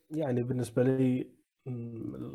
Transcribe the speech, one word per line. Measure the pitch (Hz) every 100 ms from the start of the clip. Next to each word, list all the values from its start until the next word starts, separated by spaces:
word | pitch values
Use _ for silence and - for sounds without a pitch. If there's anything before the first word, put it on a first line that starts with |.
| _
يعني | 151 151 123
بالنسبة | 123 127 117 -
لي، | 127 131 131 127 - - _ _ -
مم، | 123 117 117 120 131 -